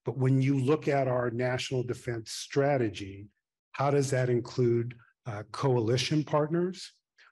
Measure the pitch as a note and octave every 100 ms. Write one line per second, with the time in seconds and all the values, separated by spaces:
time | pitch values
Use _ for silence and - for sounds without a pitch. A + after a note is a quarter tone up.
0 | - B2+ C3 C3+ C3+ C#3 B2+ D3+ D#3 C#3
1 | C3 B2 A#2+ A#2 B2+ B2+ - C3 A#2+ A2+
2 | B2+ A#2 A2 - - C#3+ C#3 C#3 A2+ F#2+
3 | G2 G2 G#2 _ _ _ _ - C#3 C#3+
4 | C3+ B2+ B2 A#2+ A2+ - A#2+ A#2 A#2+ -
5 | _ _ - G#2 - - C#3 A#2+ G#2+ C3
6 | - D#3 C#3+ D3+ D3+ E3+ F3+ F#3 - _
7 | _ _ -